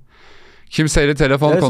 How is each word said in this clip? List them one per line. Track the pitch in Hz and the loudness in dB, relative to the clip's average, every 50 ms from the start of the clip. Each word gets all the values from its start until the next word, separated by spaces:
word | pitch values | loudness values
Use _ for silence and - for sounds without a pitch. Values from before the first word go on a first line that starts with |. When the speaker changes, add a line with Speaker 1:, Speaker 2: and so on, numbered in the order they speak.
| - | -20
Speaker 1:
hı. | _ _ _ - - - - - - - - - - | _ _ _ -20 -20 -20 -20 -20 -20 -20 -20 -20 -8
Speaker 2:
Kimseyle | - - 156 151 - 170 143 143 147 | -4 -4 -2 0 0 0 0 0 0
telefon | 135 156 131 135 139 151 151 | 0 0 0 0 0 0 0
Speaker 1:
Evet, | 156 185 | 0 0
senin | - 131 | 0 0